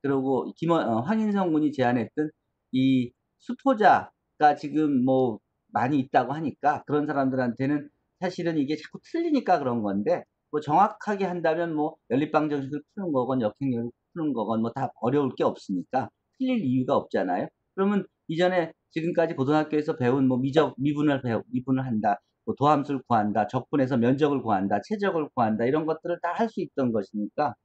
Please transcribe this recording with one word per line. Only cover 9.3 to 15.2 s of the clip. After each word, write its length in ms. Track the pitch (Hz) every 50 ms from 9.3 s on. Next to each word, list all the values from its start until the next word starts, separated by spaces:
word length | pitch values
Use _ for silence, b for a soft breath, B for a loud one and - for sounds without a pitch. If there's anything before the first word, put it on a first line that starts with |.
| 302 254 - 196 180 160
그런 220 | 139 127 120 117 104
건데, 400 | 101 98 101 104 151 175 135 - _ _ _ _ _
뭐 80 | - 151
정확하게 640 | 147 143 151 175 202 214 - - - 202 208 190 196
한다면 480 | 175 180 175 165 165 156 170 170 165 160
뭐 200 | 151 147 160 - _ _ _
연립방정식을 720 | 117 135 151 151 156 151 151 151 147 143 135 131 147 143 - _ _
푸는 160 | 214 190 175 143
거건 280 | 127 123 120 135 131
역행렬을 480 | 117 104 - _ 139 135 123 117 117 120 _ _ _ _ _
푸는 200 | 170 156 151 131
거건 280 | 117 107 101 113 110
뭐 100 | 110 113 -
다 180 | 135 135 120 - -
어려울 320 | - 120 135 147